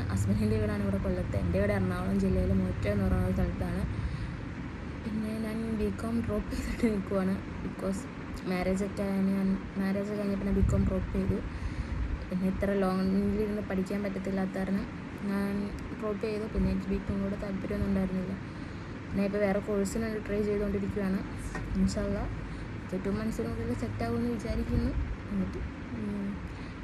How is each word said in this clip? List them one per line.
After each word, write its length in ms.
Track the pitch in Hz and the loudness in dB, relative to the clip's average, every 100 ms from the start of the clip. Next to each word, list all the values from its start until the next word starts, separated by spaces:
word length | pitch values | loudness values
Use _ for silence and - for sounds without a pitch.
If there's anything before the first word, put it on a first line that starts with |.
| - | 0
ഹസ്ബൻഡിൻ്റെ 440 | 190 - 208 214 220 | 2 4 4 4 4
വീടാണ് 220 | 214 208 | 2 2
ഇവിടെ 160 | 196 196 196 | 2 2 2
കൊല്ലത്ത്. 300 | 180 175 - | 0 0 0
എൻ്റെ 220 | 180 180 | 2 4
വീട് 120 | 202 | 4
എറണാകുളം 440 | 202 95 - 92 98 | 4 2 2 2 2
ജില്ലയിലെ 340 | 190 131 90 | 4 4 4
മുറ്റം 360 | 95 90 - 104 | 4 2 2 2
എന്ന് 120 | 101 | 2
പറയുന്ന 240 | 196 - 185 | 4 4 4
ഒരു 80 | 190 | 2
സ്ഥലത്താണ്. 440 | 180 - 180 180 190 - - - - - - - - - - - | 2 0 -2 0 0 -2 -2 -4 -4 -6 -6 -6 -6 -6 -8 -6
പിന്നെ 280 | 214 214 214 220 | -4 -2 -2 -2
ഞാൻ 140 | 220 220 226 220 | -2 -2 -2 0
ബികോം 360 | 208 196 226 233 214 | 0 0 -2 0 0
ഡ്രോപ്പ് 240 | 208 - | 0 0
ചെയ്തിട്ട് 320 | - - - 240 | -2 -2 2 2
നിൽക്കുവാണ്. 420 | 208 190 196 190 196 - - | 2 2 2 2 0 -2 -6
ബിക്കോസ് 380 | 180 - 190 196 - - - - 185 | -6 -4 -2 -2 -6 -8 -8 -6 -2
മാരേജ് 340 | 180 180 190 | 0 2 2
ഒക്കെ 180 | 196 202 | 0 -2
ആയതിന് 300 | 196 196 190 196 | 0 2 2 2
ഞാൻ, 100 | 190 190 - 196 | 2 0 -2 -2
മാരേജ് 340 | 196 196 202 208 | 0 0 0 -2
കഴിഞ്ഞ 160 | 202 196 | 0 0
പിന്നെ 140 | 196 196 | 2 4
ബികോം 220 | 190 196 190 | 6 6 4
ഡ്രോപ്പ് 240 | 185 185 196 | 2 0 0
ചെയ്തു. 220 | 190 190 - - - - - - - - - | 2 0 -2 -4 -4 -4 -4 -2 -2 -2 -2
പിന്നെ 180 | 185 190 | 0 0
ഇത്ര 180 | 190 196 196 | 2 2 2
ലോങ്ങിലിരുന്ന് 800 | 190 190 190 196 202 202 214 214 196 | 2 2 2 2 2 2 0 -2 -2
പഠിക്കാൻ 300 | 190 185 202 | -2 0 -2
പറ്റത്തില്ലാത്ത 520 | 202 190 196 190 190 190 | -2 -2 -2 0 -2 -2
കാരണം 280 | 190 196 - - - - 202 | 0 0 -2 -6 -8 -6 -2
ഞാൻ 200 | 196 196 202 202 - - - | 0 0 0 -2 -4 -6 -4
ഡ്രോപ്പ് 240 | 214 202 | -2 -2
ചെയ്തു. 240 | 226 214 220 | -2 -2 -2
പിന്നെ 160 | 196 190 | 2 2
എനിക്ക് 180 | 190 185 | 2 0
ബികോം 240 | 196 - 196 | -2 -2 -2
കൂടെ 140 | 196 196 | -2 -2
താല്പര്യമൊന്നും 460 | 202 196 202 202 202 | -4 -4 -2 -2 2
ഉണ്ടായിരുന്നില്ല. 440 | 196 190 185 185 190 - - - - - - - | 2 2 0 -2 -4 -8 -10 -10 -10 -10 -10 -4
ഞാൻ 100 | 190 202 | 0 2
ഇപ്പോൾ 120 | 202 | 4
വേറെ 160 | 202 202 202 | 2 2 2
കോഴ്സിന് 380 | 202 196 220 | 2 2 0
വേണ്ടി 160 | 226 214 202 | -2 -2 -2
ട്രൈ 120 | 202 | 0
ചെയ്തുകൊണ്ടിരിക്കുകയാണ്. 760 | 208 202 202 202 196 208 190 196 - - - - - 196 | 2 2 2 0 0 0 0 0 -2 -6 -6 -6 -2 2
ഇൻഷാ 240 | 190 208 | 4 2
അല്ലാ 200 | 202 202 247 - - - - - | 0 0 -2 -4 -6 -8 -8 -8
ഒരു 160 | - 185 | -6 -4
ടു 60 | 196 | -2
മന്ത്സിനുള്ളിൽ 640 | 208 220 226 226 226 233 247 | 0 -2 -2 -2 -2 -2 -2
സെറ്റ് 220 | 226 - | -2 -2
ആവുമെന്ന് 260 | 233 233 240 233 | 0 0 0 0
വിചാരിക്കുന്നു. 540 | 226 220 233 240 247 - - - - | -2 0 2 2 4 2 0 -2 -2
എന്നിട്ട്, 300 | 202 180 - - - - - | 0 0 -2 -4 -6 -6 -4
ഉം, 320 | 208 101 202 202 - - - - | -2 -2 -2 -4 -6 -8 -8 -8